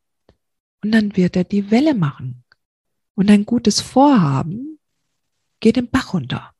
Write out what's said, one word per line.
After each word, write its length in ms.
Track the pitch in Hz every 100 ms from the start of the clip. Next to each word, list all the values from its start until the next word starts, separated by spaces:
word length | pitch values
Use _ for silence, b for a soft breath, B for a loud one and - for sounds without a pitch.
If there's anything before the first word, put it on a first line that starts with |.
| _ _ _ _ _ _ _ _
Und 100 | 208
dann 240 | 220 208 196
wird 180 | 180
er 100 | 180
die 260 | 180 202 196
Welle 220 | 220 311
machen. 500 | 262 151 - 131 123 _ _ _ _ _ _ _
Und 140 | - 196
ein 160 | 208 208
gutes 340 | 240 233 202
Vorhaben 1000 | - - 285 262 151 135 156 202 285 311 _ _ _ _ _ _ _ _
geht 160 | 220
den 160 | 233 247
Bach 240 | 262 -
runter. 400 | 185 127 147 - _